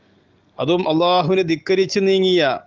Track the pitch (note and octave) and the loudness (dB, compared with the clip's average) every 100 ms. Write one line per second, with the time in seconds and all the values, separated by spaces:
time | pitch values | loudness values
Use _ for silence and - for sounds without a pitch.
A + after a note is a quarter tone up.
0 | _ _ _ _ _ - C3+ F3+ D#3+ D#3 | _ _ _ _ _ -8 -2 -2 0 0
1 | F3 F3+ E3 F#3+ E3+ D#3+ - F#3 F#3+ G#3 | 2 2 2 0 -2 -4 -2 -2 0 0
2 | F#3+ F#3+ F#3 F3+ C#3+ - | 0 2 2 2 0 -2